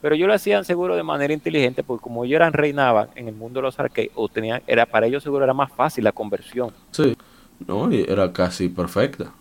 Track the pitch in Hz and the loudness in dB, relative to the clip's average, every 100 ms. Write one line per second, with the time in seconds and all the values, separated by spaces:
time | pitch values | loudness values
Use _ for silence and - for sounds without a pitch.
0 | 151 156 185 208 - 202 180 175 180 175 | 2 2 4 2 2 0 0 -2 0 -2
1 | 160 151 143 151 165 156 127 127 - 120 | -2 -2 0 -2 -2 0 0 -2 -6 -6
2 | - 117 123 151 170 151 147 143 131 110 | -6 -6 0 2 4 2 0 2 4 4
3 | 107 - 117 107 113 127 131 123 131 - | 0 -6 -12 -12 -8 -4 -4 -4 -4 -2
4 | 110 - 107 - 110 120 - 120 117 110 | -4 -4 -4 -4 -4 -6 0 2 4 4
5 | 113 139 147 139 135 131 135 - 143 - | 2 0 -4 0 0 2 -2 0 -2 2
6 | 107 - 104 98 - 123 120 - _ - | 0 0 -6 -6 -8 -6 -6 -8 _ 0
7 | 147 113 - - - _ - 95 160 139 | 0 0 -10 -20 -20 _ -6 -2 0 0
8 | - 101 92 - 90 - 90 90 85 98 | 2 2 0 2 -2 0 -4 -2 -4 0
9 | 135 - - - | 0 -2 -12 -14